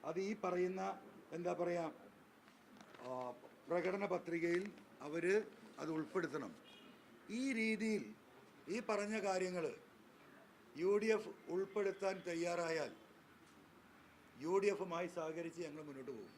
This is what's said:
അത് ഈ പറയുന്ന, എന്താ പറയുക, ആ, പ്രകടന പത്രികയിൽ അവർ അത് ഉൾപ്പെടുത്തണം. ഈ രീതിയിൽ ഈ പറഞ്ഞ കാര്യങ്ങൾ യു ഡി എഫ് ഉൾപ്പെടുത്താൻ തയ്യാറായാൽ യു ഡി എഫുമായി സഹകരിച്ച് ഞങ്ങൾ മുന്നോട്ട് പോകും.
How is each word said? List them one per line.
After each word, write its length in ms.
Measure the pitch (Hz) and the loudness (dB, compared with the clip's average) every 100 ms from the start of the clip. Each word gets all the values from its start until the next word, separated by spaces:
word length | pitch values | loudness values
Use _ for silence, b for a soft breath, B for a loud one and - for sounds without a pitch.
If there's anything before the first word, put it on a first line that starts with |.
| - | -2
അത് 100 | 170 196 | -2 0
ഈ 20 | 214 | 0
പറയുന്ന, 380 | 180 180 180 190 190 185 - - - 160 | 2 4 2 2 -2 -4 -10 -18 -8 -2
എന്താ 160 | 175 175 | 0 2
പറയുക, 340 | 175 175 165 - - - - - - - - - - - 123 | 2 2 0 -4 -18 -20 -20 -20 -20 -20 -20 -20 -18 -12 -6
ആ, 40 | 127 123 123 - - - | -4 -4 -8 -16 -18 0
പ്രകടന 380 | 170 180 196 202 | 2 4 2 0
പത്രികയിൽ 520 | 180 170 170 170 175 202 - - - 143 | 0 0 2 4 4 2 -8 -18 -10 -4
അവർ 180 | 165 175 208 208 - - - | 2 4 4 2 -10 -16 -6
അത് 100 | 151 156 | -2 -2
ഉൾപ്പെടുത്തണം. 540 | 151 190 165 147 107 - - - - - - - - 220 | 0 0 0 -2 -4 -8 -18 -18 -18 -20 -20 -20 -6 -2
ഈ 40 | 269 226 | 0 2
രീതിയിൽ 440 | 220 220 220 208 107 - - - - - - | 2 4 4 2 0 -12 -18 -20 -20 -16 -4
ഈ 60 | 214 226 | -2 2
പറഞ്ഞ 260 | 208 208 220 196 | 2 2 0 2
കാര്യങ്ങൾ 360 | 185 185 180 151 - - - - - - - - - - 139 | 2 2 0 -2 -4 -16 -20 -20 -20 -20 -20 -20 -20 -14 0
യു 100 | 180 208 | 4 4
ഡി 60 | 220 | 4
എഫ് 160 | 214 214 - - | 2 2 -10 -4
ഉൾപ്പെടുത്താൻ 640 | 175 190 214 196 190 196 190 180 | -2 0 0 0 2 -2 0 -4
തയ്യാറായാൽ 640 | 165 170 170 170 160 127 - - - - - - - - - - - - - - - | 0 0 0 2 0 0 -6 -18 -20 -20 -20 -20 -20 -20 -20 -20 -20 -20 -20 -20 -6
യു 100 | 151 196 | 2 4
ഡി 60 | 202 | 4
എഫുമായി 340 | 190 185 165 175 | 2 -2 -2 -2
സഹകരിച്ച് 440 | 175 160 160 165 165 | -2 -4 -4 -6 -6
ഞങ്ങൾ 160 | 160 151 151 | -8 -8 -10
മുന്നോട്ട് 240 | 135 131 | -10 -8
പോകും. 180 | 117 92 | -10 -12